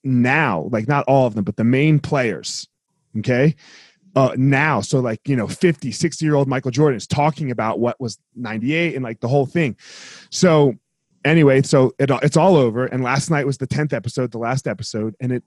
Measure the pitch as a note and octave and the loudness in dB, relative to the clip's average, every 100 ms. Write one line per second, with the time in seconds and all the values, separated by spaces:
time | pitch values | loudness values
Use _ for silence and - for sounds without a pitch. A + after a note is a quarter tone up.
0 | C3+ B2 B2 C#3+ D3 F2 D#2 A2+ A2 C#3+ | -2 2 2 2 2 -2 -2 -4 0 0
1 | - C3+ B2+ G#2+ G2 - A2+ C3 D3+ D3 | 2 2 2 0 -4 -2 0 2 4 2
2 | - D3 A#2+ D#2 - - - _ _ _ | 2 -2 -2 -4 -8 -12 -14 _ _ _
3 | _ G#2+ G#2+ B2 D3 - _ - _ _ | _ -8 -2 2 2 0 _ -20 _ _
4 | _ C3+ B2+ - C3+ D#3+ D#3 B2+ F#2+ C#3 | _ 0 0 2 2 2 2 0 -2 -2
5 | B2 A2+ - C3 G#2+ - F#3 D#3+ C3+ - | -2 -4 -4 -4 -4 0 0 0 -6 -6
6 | E3+ - D#3 D3 C3+ C3+ C3 B2 D3+ A#2 | -6 -4 0 0 0 -2 -4 0 0 0
7 | - - D3 D3+ D3 A#2 A2 G#2+ A#2+ - | -4 -2 0 -2 -6 -4 -4 -2 -2 -4
8 | A#2+ - _ - A#2+ A2 A#2+ D#3 E3+ C3+ | -8 -12 _ -14 -10 -6 -4 -2 -2 -4
9 | B2 A2+ A#2+ C#3+ C3+ F3 D3 G2+ - - | -8 -8 -2 0 0 0 -2 -4 -14 -20
10 | - - - - F3+ D#3+ C#3+ - _ _ | -20 -20 -14 0 4 6 4 0 _ _
11 | _ _ C#3 E3 C#3+ C3+ C#3 C#3+ C3 - | _ _ 2 4 6 4 4 4 4 2
12 | C#3 B2+ D3 D#3 F3 E3+ B2 A2 B2+ B2+ | -2 0 2 2 4 4 4 0 -4 -4
13 | B2+ C3+ - D3+ C#3 C3+ C3 C#3 D3+ B2 | -2 -2 0 -2 -2 -4 -6 -4 -4 -4
14 | A#2 - B2+ A2+ A#2 C3 - G#2 G#2 A2+ | -6 -6 -6 -6 -4 -4 -4 -8 -8 -6
15 | A2 G2+ B2+ B2 | -6 -6 -6 -6